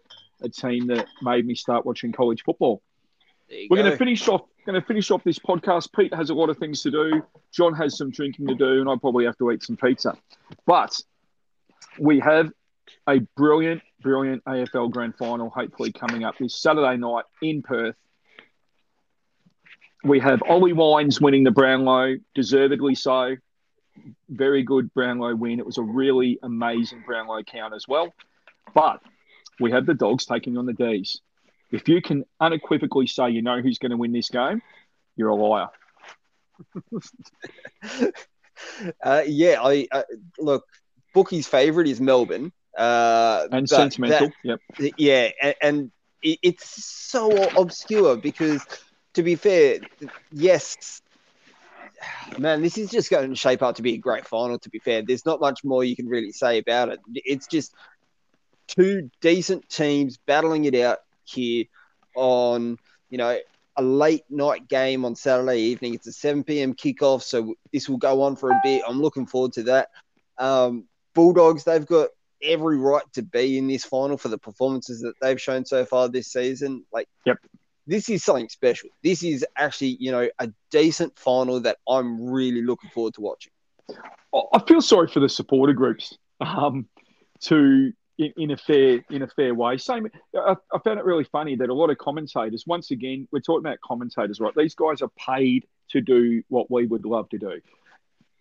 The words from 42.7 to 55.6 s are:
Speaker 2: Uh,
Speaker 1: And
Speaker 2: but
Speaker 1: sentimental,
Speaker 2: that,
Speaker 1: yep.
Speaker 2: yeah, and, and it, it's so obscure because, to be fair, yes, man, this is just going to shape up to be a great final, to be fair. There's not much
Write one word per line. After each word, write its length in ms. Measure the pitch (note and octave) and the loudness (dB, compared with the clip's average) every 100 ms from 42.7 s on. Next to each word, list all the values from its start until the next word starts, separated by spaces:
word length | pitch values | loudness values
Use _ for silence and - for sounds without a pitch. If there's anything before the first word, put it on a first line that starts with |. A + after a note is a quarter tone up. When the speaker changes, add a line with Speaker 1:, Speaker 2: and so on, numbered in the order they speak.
| - | -2
Speaker 2:
Uh, 680 | A#2 A#2 A#2 A2+ A2+ G2+ D#2 | 0 2 4 4 4 2 -2
Speaker 1:
And 160 | C3 C3+ | -4 2
Speaker 2:
but 60 | |
Speaker 1:
sentimental, 540 | C3+ C3+ - B2+ D3+ D3 - | 4 4 0 0 2 2 -2
Speaker 2:
that, 160 | B2 A2+ - - | -8 -8 -10 -6
Speaker 1:
yep. 140 | C#3+ D3+ | -6 2
Speaker 2:
yeah, 320 | C#3+ C3 A2+ - | 4 4 2 0
and, 120 | C#3+ - | -4 0
and 280 | D3 D3 B2+ _ _ _ | 0 0 -4 _ _ _
it, 160 | D#3+ D#3+ | -4 0
it's 420 | F3+ F3 - - | 0 0 -8 -18
so 460 | - - - B3 A3 G3+ F#3 F3+ | -16 -16 -6 -2 2 4 4 2
obscure 600 | F3+ - - G#3+ E3 A#2+ | 0 -4 -2 2 4 2
because, 480 | C#3+ - D#3 C#3+ - - _ _ _ | -2 -2 -2 -2 -6 -18 _ _ _
to 80 | - | -2
be 120 | E3+ | 0
fair, 440 | E3 G#3 F3+ C#3 F2+ - _ C#3+ - _ | 0 4 6 6 4 -6 _ -18 -18 _
yes, 680 | D3 F3+ E3 - - - - _ _ _ _ _ _ _ - - - - - - - | 2 4 4 0 -14 -18 -20 _ _ _ _ _ _ _ -20 -20 -18 -16 -16 -14 -4
man, 220 | D#3 D#3 | -2 0
this 160 | E3+ A3 | -2 -4
is 140 | G#3 | -4
just 200 | A#3 - | -2 0
going 200 | D3+ C3+ | 0 0
to 40 | |
shape 280 | B2+ C3+ B2+ | -2 0 2
up 140 | B2+ - | 0 -2
to 60 | |
be 120 | A#2+ | -4
a 40 | A2+ | -2
great 280 | B2 A2+ - | -4 -4 -4
final, 320 | A2+ A#2+ A#2+ | -4 -4 -6
to 120 | - | -10
be 80 | A2+ | -8
fair. 240 | - A2+ | -4 -2
There's 240 | G#2+ B2 D#3+ | -2 -4 -2
not 140 | D#3 | -2
much 240 | C#3+ B2 | -2 -2